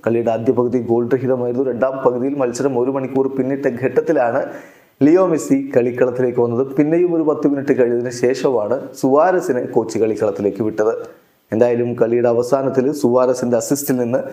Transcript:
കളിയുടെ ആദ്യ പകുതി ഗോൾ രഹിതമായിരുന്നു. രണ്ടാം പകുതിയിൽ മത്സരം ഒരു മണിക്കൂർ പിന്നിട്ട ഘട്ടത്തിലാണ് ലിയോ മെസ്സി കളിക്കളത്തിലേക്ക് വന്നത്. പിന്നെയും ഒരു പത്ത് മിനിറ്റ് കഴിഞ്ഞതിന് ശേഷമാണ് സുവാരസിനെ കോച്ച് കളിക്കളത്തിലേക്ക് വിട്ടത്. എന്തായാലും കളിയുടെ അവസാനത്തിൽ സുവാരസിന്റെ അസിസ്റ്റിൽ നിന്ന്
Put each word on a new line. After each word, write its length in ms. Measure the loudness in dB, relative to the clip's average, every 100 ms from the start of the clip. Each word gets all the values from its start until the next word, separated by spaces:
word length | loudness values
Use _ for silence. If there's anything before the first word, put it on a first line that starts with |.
| -2
കളിയുടെ 240 | 0 0
ആദ്യ 220 | 0 0
പകുതി 260 | 0 0 -2
ഗോൾ 300 | 0 0 0
രഹിതമായിരുന്നു. 640 | -2 0 -2 -2 -2 -2
രണ്ടാം 320 | -2 -4 0 0
പകുതിയിൽ 280 | 0 -2
മത്സരം 440 | -2 -2 -2 -2 0
ഒരു 120 | 0
മണിക്കൂർ 380 | -2 -2 0 0
പിന്നിട്ട 380 | -2 -2 -2 -2
ഘട്ടത്തിലാണ് 800 | -2 -2 0 0 0 0 -2 -4 -10 -18 -20 _ _
ലിയോ 240 | 4 6 4
മെസ്സി 440 | 0 0 0 2 0
കളിക്കളത്തിലേക്ക് 640 | 0 2 0 2 0 0
വന്നത്. 260 | 0 0 0
പിന്നെയും 480 | 0 2 2 2
ഒരു 80 | 2
പത്ത് 260 | 0 0 0
മിനിറ്റ് 340 | 0 0 2
കഴിഞ്ഞതിന് 280 | 2 0 -4
ശേഷമാണ് 760 | 0 0 2 0 0 0 -4 -6 -2
സുവാരസിനെ 600 | 2 4 4 2 0 -2
കോച്ച് 380 | 0 0 0 0
കളിക്കളത്തിലേക്ക് 640 | 0 0 -2 0 -2 -2
വിട്ടത്. 320 | -4 0 0 -2 -8 -20 _ _ _
എന്തായാലും 420 | 0 2 2 -2
കളിയുടെ 340 | 0 0 2 2
അവസാനത്തിൽ 640 | 0 0 -2 0 0 -2
സുവാരസിന്റെ 640 | 0 0 2 2 0 -2 -2
അസിസ്റ്റിൽ 400 | 0 -4 -2 -2
നിന്ന് 220 | -2 -2 -4